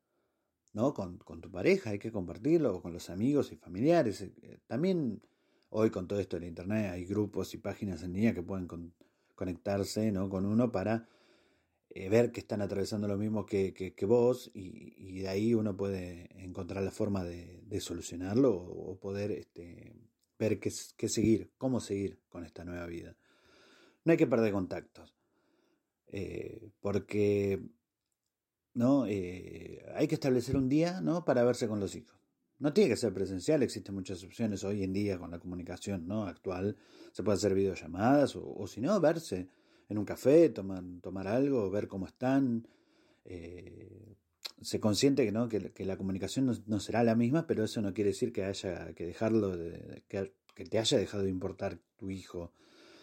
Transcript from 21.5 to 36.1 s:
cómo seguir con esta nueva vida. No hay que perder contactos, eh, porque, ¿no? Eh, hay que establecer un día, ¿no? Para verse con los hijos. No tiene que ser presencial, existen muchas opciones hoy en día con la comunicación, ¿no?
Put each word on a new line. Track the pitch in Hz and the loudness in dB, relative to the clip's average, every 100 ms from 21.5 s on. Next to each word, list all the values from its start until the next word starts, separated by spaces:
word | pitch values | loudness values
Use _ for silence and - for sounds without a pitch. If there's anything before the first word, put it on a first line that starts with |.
| _ | _
cómo | 131 123 | -2 -2
seguir | - 98 95 90 _ | -2 -4 -4 -6 _
con | 90 | -14
esta | 85 - 92 | -12 -12 -10
nueva | 87 85 | -10 -8
vida. | 85 76 - _ _ _ _ - _ _ _ | -10 -12 -18 _ _ _ _ -20 _ _ _
No | 165 | 4
hay | 165 | 6
que | 156 | 6
perder | 123 110 | 6 4
contactos, | 98 90 90 - - - _ _ _ _ _ _ _ _ _ _ | 2 -2 -6 -10 -20 -20 _ _ _ _ _ _ _ _ _ _
eh, | 98 87 - - - 107 _ | -8 -6 -6 -8 -10 -16 _
porque, | 101 98 98 104 101 101 101 95 - _ _ _ _ _ _ _ _ _ _ | -2 0 0 2 4 4 2 0 -4 _ _ _ _ _ _ _ _ _ _
¿no? | 120 120 143 107 | 2 4 4 2
Eh, | 101 90 92 90 - - - - | 0 -2 -8 -12 -12 -12 -14 -10
hay | - 151 | 0 0
que | 156 | 2
establecer | 143 127 117 135 | 2 2 2 0
un | 131 | 4
día, | 151 170 185 | 4 2 0
¿no? | 160 170 | 0 0
Para | 170 123 | 2 4
verse | 120 120 120 | 4 4 0
con | 107 | 0
los | 95 87 | -2 -6
hijos. | - _ _ _ _ _ | -14 _ _ _ _ _
No | 143 | 2
tiene | 185 185 | 4 4
que | 107 | 4
ser | 113 | 0
presencial, | 92 92 92 113 156 | 0 -2 -2 2 4
existen | 113 104 98 | 2 -2 -8
muchas | 98 95 90 | -8 -6 -8
opciones | 92 - 113 98 | -10 -4 -2 -2
hoy | 98 104 | -4 -2
en | 95 | -2
día | 95 104 90 | 0 0 -2
con | 85 | -6
la | 85 | -10
comunicación, | 87 90 87 - - 98 | -10 -8 -8 -8 -6 -6
¿no? | 82 | -4